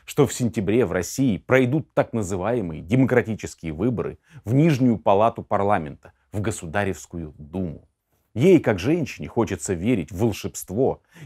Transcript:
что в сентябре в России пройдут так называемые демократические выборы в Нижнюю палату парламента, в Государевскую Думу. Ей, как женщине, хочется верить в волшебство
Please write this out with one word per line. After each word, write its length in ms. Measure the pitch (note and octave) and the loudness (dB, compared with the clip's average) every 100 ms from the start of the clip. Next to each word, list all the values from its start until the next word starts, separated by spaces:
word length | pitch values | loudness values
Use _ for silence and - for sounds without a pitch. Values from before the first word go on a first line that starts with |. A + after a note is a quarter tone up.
| - | -8
что 200 | - C3 | 0 2
в 80 | |
сентябре 520 | - B2 A#2 F#2+ A2+ G#2 | 2 -4 -2 0 2 2
в 60 | |
России 460 | F2+ E2+ - C3 F#2 | 0 -4 -2 0 0
пройдут 560 | - B2+ B2+ D3+ - | 2 2 4 0 -2
так 200 | - B2+ | -2 0
называемые 680 | A#2+ F#2 F#2+ F#2+ B2 F2+ D#2 | -2 -4 -4 -2 -2 -4 -8
демократические 920 | D#2+ A#2+ C3 A#2+ G#2+ G#2+ F2+ - E2 | -2 2 4 2 0 -4 -8 -10 -8
выборы 440 | D2+ A2+ A2 D#2+ - _ C#3+ | -4 -2 -2 -6 -8 _ -12
в 120 | - B2+ | -2 4
Нижнюю 420 | E3 C3+ C3 A2 | 4 4 2 2
палату 460 | - G2 A2+ A2+ | 2 4 4 0
парламента, 680 | G#2 G#2 G2 G2+ D#2 - - _ _ | -4 -2 2 0 -2 -12 -20 _ _
в 100 | A2 | -6
Государевскую 920 | G#2 G#2 E2+ F2+ G2 F2+ - F2 D#2 C#2+ | -6 -6 -6 -4 -2 -4 -8 -12 -12 -14
Думу. 500 | D2 F2+ F2+ C#2+ _ _ _ _ _ | -10 -6 -6 -8 _ _ _ _ _
Ей, 260 | G#2 C3+ E3+ | 2 6 6
как 200 | A#2+ G2+ | 6 0
женщине, 480 | G2+ F3 D3+ - C#2+ | 0 -2 -2 -8 -8
хочется 480 | - G#2+ F#2+ - F2+ | -2 -2 -2 -4 -2
верить 360 | F#2+ B2 D#2 | 0 -2 -2
в 60 | F2+ | -2
волшебство 840 | A#2 G2 C#3 - - F#2+ B2+ - _ - | -2 -2 -8 -12 -8 -2 0 -2 _ -20